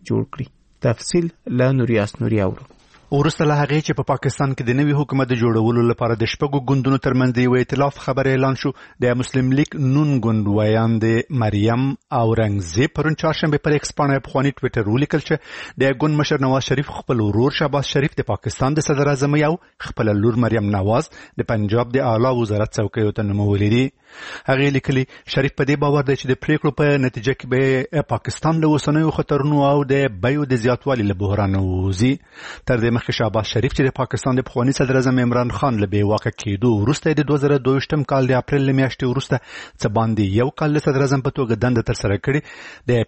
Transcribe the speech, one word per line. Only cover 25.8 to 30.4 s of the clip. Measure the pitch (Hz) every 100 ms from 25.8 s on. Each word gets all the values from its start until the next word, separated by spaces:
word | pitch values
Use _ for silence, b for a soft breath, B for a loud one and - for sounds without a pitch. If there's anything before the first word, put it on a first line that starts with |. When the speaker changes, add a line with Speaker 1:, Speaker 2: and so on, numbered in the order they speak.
Speaker 2:
باور | 143 147 135
دی | 135
چې | 127
د | 127 -
پریکړو | 156 156 135
په | 147 143 131
نتیجه | 123 110 127
کې | 120
به | 127 135 131 127 156 -
پاکستان | 107 - - 156 165
له | 156 151
اوسنیو | - 147 160 -
خطرونو | 147 143 139 147 139
او | 143 139
د | 139 139 95
بیو | 120 147